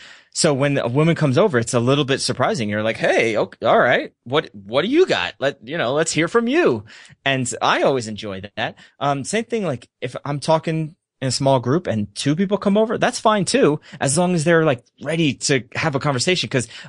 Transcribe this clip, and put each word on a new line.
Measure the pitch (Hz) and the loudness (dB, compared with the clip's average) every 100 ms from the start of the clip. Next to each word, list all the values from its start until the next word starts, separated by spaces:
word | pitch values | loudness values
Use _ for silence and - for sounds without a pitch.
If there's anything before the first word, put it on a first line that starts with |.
| - - _ | -20 -20 _
So | - 165 | 0 2
when | 135 143 139 | 2 0 0
a | 120 | 0
woman | 131 160 | 2 2
comes | 160 151 127 | 2 2 4
over, | 208 123 | 4 2
it's | 110 | 0
a | 123 | 0
little | 120 139 | 2 2
bit | 135 143 | 2 -2
surprising. | - 123 131 104 104 | -2 -2 -2 -2 -2
You're | 107 | -2
like, | 110 113 | -2 -2
"Hey, | 226 359 113 107 | 0 2 2 0
okay, | 175 - 113 | -4 -2 2
all | 190 | 4
right, | 127 170 311 _ | 4 2 -2 _
what, | 117 143 151 | -4 -2 -2
what | 104 98 127 | -14 -4 -2
do | 196 | 0
you | 302 349 | 2 2
got? | 117 87 - | 0 -2 -4
Let, | 135 - 117 | -4 -4 -10
you | 165 | -4
know, | 120 | -2
let's | 143 160 | 0 0
hear | 151 165 | 0 0
from | 233 233 | 0 0
you." | 311 262 113 - - - - | 2 2 0 -6 -20 -20 -6
And | 139 135 123 - | -2 -2 -2 -2
I | 131 240 | 0 2
always | 190 135 110 | 2 0 -4
enjoy | 104 107 95 101 - | -10 -10 -10 -10 -6
that. | 123 - - - | -8 -8 -20 -4
Um, | 139 139 | -2 -2
same | 123 214 | -2 -4
thing, | 233 226 | -4 -4
like, | 180 120 - - | -4 -6 -10 -12
if | 131 - 139 | -12 -10 -8
I'm | 143 | -4
talking | - 160 165 160 156 - _ - | 0 0 0 -4 -4 -10 _ -8
in | 131 | -4
a | |
small | - 135 135 | 0 2 2
group | 120 160 175 | 2 0 0
and | 110 104 | -2 -4
two | - 139 | -4 -2
people | 156 196 202 | 0 0 0
come | 202 202 | 0 2
over, | 220 208 | 2 0
that's | 220 - | -2 0
fine | 226 208 | 2 2
too, | 170 262 190 151 - - | 2 2 2 2 -6 -6
as | 135 143 | -2 0
long | 180 | 2
as | 180 | 2
they're, | 151 165 | 4 4
like, | 160 127 _ - | 4 0 _ -14
ready | 131 165 156 | -6 0 0
to | - - 135 - | 0 0 0 -2
have | - 160 | -4 -2
a | 135 | -2
conversation. | 143 131 180 180 120 | -2 -2 0 -2 0
'Cause | 131 - - | -4 -4 -10